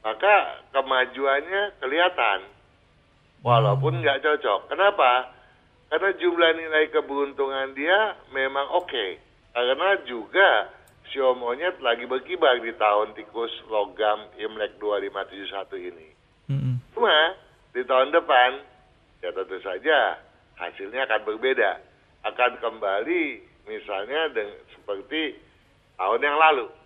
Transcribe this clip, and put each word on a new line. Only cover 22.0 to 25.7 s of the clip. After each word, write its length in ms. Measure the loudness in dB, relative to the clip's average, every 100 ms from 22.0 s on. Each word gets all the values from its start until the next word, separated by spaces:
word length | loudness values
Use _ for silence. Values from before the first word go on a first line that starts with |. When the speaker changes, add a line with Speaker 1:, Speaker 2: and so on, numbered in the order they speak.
| _ _
Speaker 1:
Akan 320 | -10 0 -2 0
kembali 840 | -8 -4 -4 -2 -2 -4 -4 -8 -18 _ -14
misalnya 640 | -14 -8 -8 -6 -4 -4
deng-, 320 | -4 -8 -10 -20
seperti 640 | -20 -10 -10 -6 -6 -6 -8 _ _ _